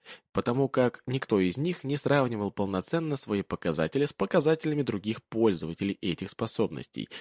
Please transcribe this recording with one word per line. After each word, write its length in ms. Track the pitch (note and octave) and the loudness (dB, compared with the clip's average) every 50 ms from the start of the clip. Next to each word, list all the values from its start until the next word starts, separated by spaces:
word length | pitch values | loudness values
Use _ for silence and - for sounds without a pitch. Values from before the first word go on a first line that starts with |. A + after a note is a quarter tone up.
| _ - - - _ _ - | _ -20 -20 -20 _ _ -4
потому 360 | G2 - B2 A#2+ C3 C#3 B2+ | -2 0 0 2 2 0 2
как 340 | - C3 B2+ A#2+ - - - - | 2 2 2 2 2 -2 -8 -6
никто 320 | B2+ C3+ - - A#2 G2 | -4 -4 -2 2 2 4
из 180 | F#2 F#2 F2 B2+ | 4 2 2 0
них 260 | D3 F3+ F3 - - | -4 -4 -4 -4 -4
не 140 | C3 C#3+ C#3+ | -4 -2 0
сравнивал 540 | - D3 C#3+ C#3+ C3 B2 A#2 G#2 G#2 G2 | 2 2 4 4 2 2 0 -2 -4 -4
полноценно 680 | - - G2+ F#2+ G2 F#2 F2+ - - E3+ D#3+ D#3 C#3+ C3+ | -2 -2 -2 0 0 -2 -2 0 0 0 0 0 -2 -2
свои 260 | - - G#2 G2+ F#2 | -2 -2 0 -2 -2
показатели 640 | - - - - F2 D#2 D2+ D#2+ D#2 - C3+ C#3+ | -2 -6 -4 -2 -2 0 2 0 0 2 0 0
с 80 | D3 - | 0 0
показателями 680 | - G3 G3 - F3+ C#3 D#3 D#3+ D#3+ - D#3 D3+ D3 | -2 -4 2 2 4 4 4 2 2 0 -2 -2 0
других 420 | C3+ A#2 A2+ F#2+ F2+ G#2+ A2+ - _ | 0 -2 -2 -4 -2 -4 -6 -6 _
пользователей 760 | - - A2 A2+ A2 F#2 D#2+ E2 D#2+ E2 - G2 G2+ F#2+ - | -8 0 4 4 4 4 2 -2 -6 -4 -2 -2 -2 -2 -2
этих 300 | - F#2+ E2 - F#2+ - | -2 -2 -2 -2 -4 -8
способностей, 760 | - - A2+ A2+ - - A2 D#2+ D#2 C2 - - - - - - - - | -6 -4 -4 -4 0 0 0 0 0 -6 -12 -10 -8 -10 -10 -8 -10 -16